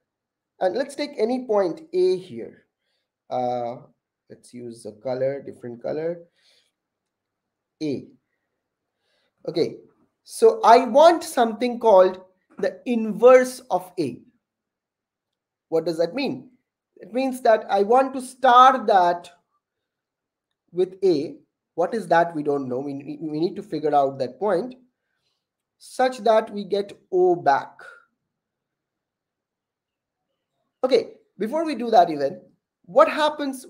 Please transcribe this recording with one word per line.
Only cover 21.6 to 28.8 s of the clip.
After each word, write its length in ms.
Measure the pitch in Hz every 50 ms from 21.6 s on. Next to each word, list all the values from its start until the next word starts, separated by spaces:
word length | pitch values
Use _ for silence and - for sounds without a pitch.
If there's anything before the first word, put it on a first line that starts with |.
| _ _ _
What 200 | - 175 185 -
is 120 | 226 185 165
that? 240 | 170 165 170 165 165
We 100 | 151 147
don't 240 | 147 143 143 135 127
know. 100 | 123 127
We, 160 | 143 143 139
we, 240 | 139 143 - 151 147
we 200 | 170 156 151 151
need 160 | 165 196 202
to 60 | 208
figure 320 | 180 - - 151 151 151 147
out 240 | 143 139 135 135 135
that 200 | 127 123 - -
point 380 | 185 214 190 170 233 254 247 - _ _ _ _ _ _ _ _ _ _ _ _ _ _ _ _ _ _ _ _
such 380 | - - - - 254 262 254 247
that 340 | 202 233 220 220 214 -
we 120 | - 208 196
get 280 | 175 202 196 196 - - - _ _
O 240 | 185 180 180 180 175
back. 340 | 165 131 - - - - - - - - - - - _ _ _ _ _ _ _ _ _ _ _ _ _ _ _ _